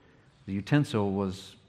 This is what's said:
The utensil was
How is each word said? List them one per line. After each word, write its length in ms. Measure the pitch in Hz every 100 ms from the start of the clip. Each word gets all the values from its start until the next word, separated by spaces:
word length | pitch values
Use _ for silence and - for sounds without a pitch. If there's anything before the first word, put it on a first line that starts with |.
| - - _ _ -
The 60 |
utensil 600 | 98 98 147 143 110 101
was 440 | 98 98 95 - -